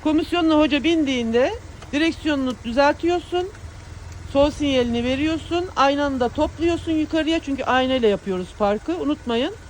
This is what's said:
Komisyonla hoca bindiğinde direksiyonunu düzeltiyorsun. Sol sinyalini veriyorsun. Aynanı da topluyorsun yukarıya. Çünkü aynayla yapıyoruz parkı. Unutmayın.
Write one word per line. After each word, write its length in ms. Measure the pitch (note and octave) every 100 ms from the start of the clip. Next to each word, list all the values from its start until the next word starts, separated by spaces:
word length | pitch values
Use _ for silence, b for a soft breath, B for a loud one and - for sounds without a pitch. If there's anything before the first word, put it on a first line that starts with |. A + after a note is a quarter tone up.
Komisyonla 540 | D#4 D#4 E4 F4 D#4+ D4+
hoca 260 | D4+ C#4+
bindiğinde 680 | D#4 E4+ C#4 B3+ A3+ A#3 C#4+ A#4 - - -
direksiyonunu 600 | C#4+ E4 - D#4 C#4+ C4 A#3+
düzeltiyorsun. 840 | A#3+ A#3+ C#4+ D4 E4 F4 - F4+ F#4 - - - - - - - -
Sol 180 | C#4 D4
sinyalini 540 | C#4+ C#4+ C4 A#3+ A#3
veriyorsun. 600 | B3 C4 D#4 D#4+ - E4+ F#4 -
Aynanı 440 | C4+ C#4+ C#4+ C4
da 80 | A#3+
topluyorsun 640 | - D4+ - E4 E4 E4+
yukarıya. 460 | D#4 D4+ D#4+ D4+ E4
Çünkü 260 | D4 C4+
aynayla 440 | A#3+ B3+ C4 C4 A3
yapıyoruz 400 | G3 G3+ F3+ F3+ -
parkı. 380 | G3+ G#3+ - E4+
Unutmayın. 580 | C#4 D4 A#3+ A#3 D4+ A#4